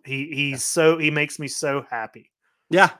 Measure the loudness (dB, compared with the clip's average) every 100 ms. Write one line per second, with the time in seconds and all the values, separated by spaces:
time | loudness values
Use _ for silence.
0 | -12 -10 -8 -6 -6 -4 -4 2 4 4
1 | 2 0 -2 -6 -10 -6 -4 -4 -4 -8
2 | -8 -14 -20 _ _ _ _ 4 4 2